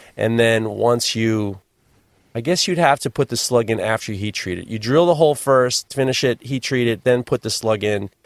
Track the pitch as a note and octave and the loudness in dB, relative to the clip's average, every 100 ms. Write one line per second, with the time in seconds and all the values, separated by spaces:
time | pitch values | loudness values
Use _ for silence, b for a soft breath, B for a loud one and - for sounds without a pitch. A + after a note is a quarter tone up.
0 | B - A2 A#2 A2+ A2+ A2 G#2 A#2 A#2+ | B -4 0 2 4 2 0 0 2 2
1 | - A2 A2+ A2 G2+ F#2+ _ _ _ _ | 0 -2 0 0 -2 -8 _ _ _ _
2 | _ _ _ A#2+ B2 F#3 - E3+ D#3 C#3 | _ _ _ -6 -2 0 0 2 2 2
3 | C3+ - C3+ A#2+ - A#2+ A2 A2 G#2 A2 | -2 -2 -2 -4 0 2 2 0 0 -2
4 | - G2+ G#2 - F#2 F2 F2+ A2 A2 D3 | -4 -8 -8 -6 -6 -8 -8 -6 0 4
5 | F3 D#3 D#3 C#3+ C#3 C3 B2 - - - | 4 4 2 2 2 2 2 -2 -6 -2
6 | C3 B2+ C3 A#2 B2 C3+ - B2+ A#2 G#2+ | -2 0 0 -2 -6 -6 -2 0 0 0
7 | C3 B2 B2 B2+ A2+ - A2+ G#2+ G#2 G#2 | 2 0 0 -4 -4 -4 -2 0 -2 -2
8 | G2 - | -6 -14